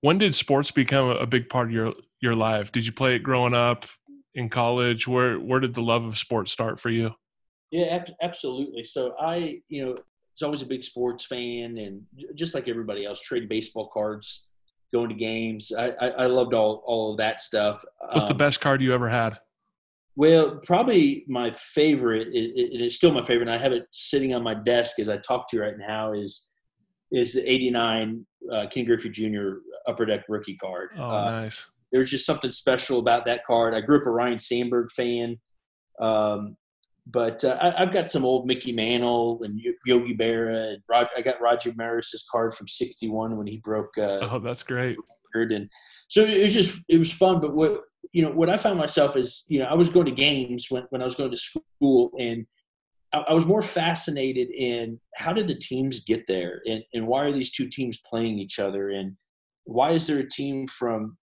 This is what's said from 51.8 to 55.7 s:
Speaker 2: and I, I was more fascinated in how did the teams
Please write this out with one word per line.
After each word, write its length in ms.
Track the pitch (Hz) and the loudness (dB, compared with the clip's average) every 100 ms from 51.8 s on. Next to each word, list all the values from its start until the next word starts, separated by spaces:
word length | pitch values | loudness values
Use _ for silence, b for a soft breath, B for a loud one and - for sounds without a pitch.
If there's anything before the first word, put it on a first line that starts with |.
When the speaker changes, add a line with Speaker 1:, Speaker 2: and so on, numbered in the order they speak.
| 139 131 120 - | 6 6 6 2
Speaker 2:
and 260 | 120 117 117 _ _ _ _ _ _ | -4 -4 -8 _ _ _ _ _ _
I, 80 | 151 | -2
I 140 | 151 | 2
was 120 | 165 165 | 2 4
more 160 | 214 | 2
fascinated 880 | - - 165 170 - 143 135 131 123 | 2 0 0 0 -2 -2 -2 0 -4
in 480 | 120 123 117 113 117 _ - | -2 -2 -2 -4 -10 _ -8
how 180 | 160 | -2
did 140 | 196 185 | -2 -2
the 80 | - | -4
teams 480 | - | -4